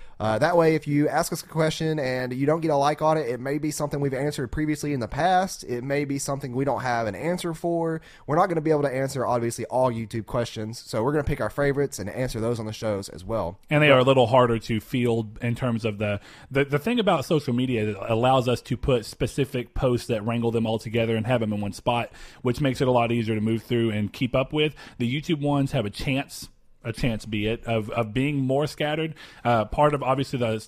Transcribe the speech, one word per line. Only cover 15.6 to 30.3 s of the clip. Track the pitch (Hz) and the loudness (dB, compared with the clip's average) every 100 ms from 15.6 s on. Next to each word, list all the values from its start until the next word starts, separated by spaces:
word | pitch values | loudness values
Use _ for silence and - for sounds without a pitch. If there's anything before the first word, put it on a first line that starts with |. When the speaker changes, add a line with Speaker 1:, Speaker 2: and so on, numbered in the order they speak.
| 127 113 110 | -2 0 -2
Speaker 2:
of | 101 | -2
the, | 104 101 - - - | -2 -4 -8 -20 -4
the, | 135 139 | 0 0
the | 143 | 0
thing | 226 240 | 0 0
about | 196 160 - | 2 2 2
social | 156 143 120 | 0 2 0
media | 131 117 107 | 0 0 0
that | 98 113 | -4 -2
allows | 113 127 131 123 | 2 4 4 4
us | 120 | 0
to | - 120 | -2 -4
put | - 123 104 | 0 0 -2
specific | - 127 - 131 127 120 | -4 -4 -2 -2 -2 -6
posts | - 135 120 - | 0 2 2 0
that | 110 | -2
wrangle | 107 117 117 | 0 0 0
them | 113 113 | 0 0
all | 110 | -2
together | 113 113 113 113 | -2 0 2 0
and | 107 | 0
have | 123 | 0
them | 110 | 0
in | 101 | -2
one | 101 | -4
spot, | - - 120 113 - - - | -4 -2 0 -2 -10 -20 -6
which | 123 120 | -4 0
makes | 143 120 | 0 2
it | 131 | 4
a | |
lot | 123 117 | 4 4
easier | 117 110 | 2 0
to | 110 | 0
move | 110 113 | 0 -2
through | - 120 113 | 0 0 2
and | 107 104 | 0 -4
keep | - 127 131 | -2 0 0
up | 135 | 0
with. | 151 151 - - - | 0 -2 -2 -14 -4
The | 120 | -2
YouTube | 143 147 151 | -2 -2 -2
ones | 143 143 139 | 0 2 0
have | 139 104 | 0 -4
a | |
chance | - 147 135 - - - - - - | -4 -2 -2 -4 -12 -16 -20 -20 -12
a | 120 | -10
chance | - 127 110 107 | -2 -2 -2 -4
be | 107 107 | -2 -2
it | 117 117 | -2 -2
of, | 113 107 | -2 -2
of | 117 110 | -4 -2
being | 117 143 143 | -2 -2 0
more | 131 135 151 | 0 0 0
scattered. | - 147 156 160 - - - 120 | -2 -4 -2 -4 -8 -18 -4 2
Uh, | 117 107 | 2 2
part | - 147 | 2 4
of | 143 | 4
obviously | 123 135 131 | 0 0 0